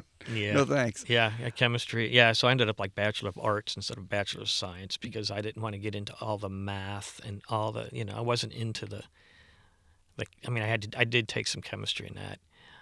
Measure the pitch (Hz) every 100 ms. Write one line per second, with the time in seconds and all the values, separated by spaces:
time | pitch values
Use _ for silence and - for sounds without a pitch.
0 | - - - 113 104 135 131 143 120 -
1 | - 120 113 113 120 - 120 117 - 117
2 | 110 123 117 113 123 131 107 107 98 -
3 | 104 - 101 101 110 104 - - - 117
4 | 92 101 101 - 104 - 95 90 98 -
5 | 123 110 101 104 107 110 110 101 104 101
6 | 101 - 110 104 101 95 98 98 95 101
7 | - - 110 101 - 110 110 113 110 123
8 | 104 107 117 120 113 - 113 107 104 101
9 | - _ - - - - _ _ _ _
10 | _ - 107 _ - 120 107 113 104 123
11 | 117 120 110 113 110 - - 101 101 -
12 | - 98 98 - _ _ - -